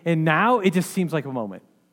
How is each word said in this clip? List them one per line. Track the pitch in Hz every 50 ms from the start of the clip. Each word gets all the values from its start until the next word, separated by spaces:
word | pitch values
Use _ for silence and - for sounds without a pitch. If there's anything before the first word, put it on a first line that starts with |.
| -
and | 170 170 160 156
now | 165 156 160 196 233 254 240
it | 190 190 160
just | 185 165 -
seems | - 190 180 156 151
like | 156 127
a | 139
moment. | 131 123 110 101 92 87 _ _ _ _ _ _